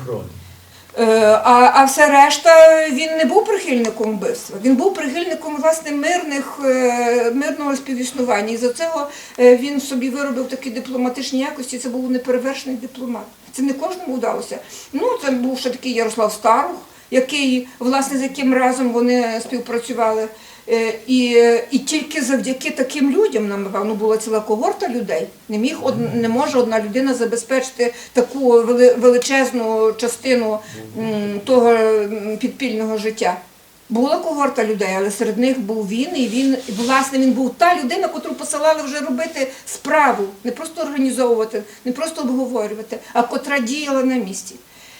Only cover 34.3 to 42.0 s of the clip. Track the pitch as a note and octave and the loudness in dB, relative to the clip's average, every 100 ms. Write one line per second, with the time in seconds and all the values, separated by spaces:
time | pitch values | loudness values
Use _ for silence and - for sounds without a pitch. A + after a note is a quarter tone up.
34.3 | D4 C#4 B3 G#3+ G#3 G3 F#3+ G3+ G#3 A#3 | -2 -2 0 -2 -2 -2 -2 -2 -2 -4
35.3 | G#3 B3+ C4 G3+ A3 G3+ A3+ D4+ E4 A#3 | 0 0 0 -4 -6 -4 -4 -4 -2 -2
36.3 | A#3 C4+ B3+ - G3+ A#3+ C4+ C4 C4+ C4 | 0 0 -2 -4 -6 0 0 0 0 0
37.3 | A3+ C4 - F4 F4+ B3+ F#4 E4+ D4+ D#4 | 0 -2 2 2 2 -2 -4 -4 -6 -10
38.3 | C4+ D4+ D4 D#4 D#4 C#4+ D4 D4 B3+ D#4+ | -8 -6 0 2 0 -2 -8 -6 -6 -6
39.3 | D4+ C4+ - - - C4+ D4+ C4+ G#3 G3 | -6 -6 -8 -16 -12 -2 2 2 0 -4
40.3 | - A#3+ - D#4+ E4+ C#4+ C#4+ C4+ A#3 A#3+ | -8 -10 -8 -10 -8 -6 -2 -2 0 0
41.3 | A#3 A3 B3 G#3+ - B3+ B3 | 0 -2 -6 -10 -10 -8 -6